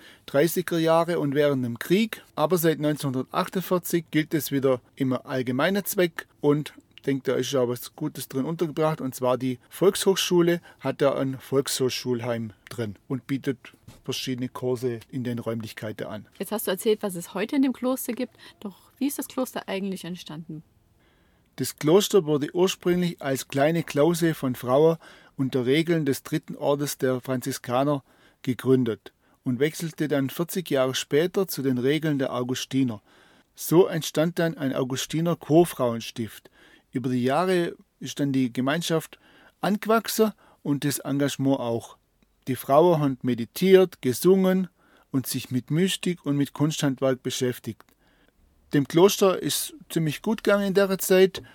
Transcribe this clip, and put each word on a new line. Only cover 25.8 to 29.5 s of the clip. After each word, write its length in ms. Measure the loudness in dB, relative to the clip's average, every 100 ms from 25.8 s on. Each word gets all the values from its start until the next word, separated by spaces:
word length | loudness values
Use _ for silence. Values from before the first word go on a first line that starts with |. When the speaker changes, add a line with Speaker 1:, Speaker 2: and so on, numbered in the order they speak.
| 2 0
Speaker 1:
des 180 | 0 -2
dritten 320 | -4 -6 -6
Ordens 440 | -6 -2 0 -2 -2
der 240 | -2 -2
Franziskaner 840 | -4 -6 -4 -8 -2 0 0 -2 -6 _ _ _
gegründet 720 | -6 -2 2 2 2 -4 -10 _ _ _
und 160 | -6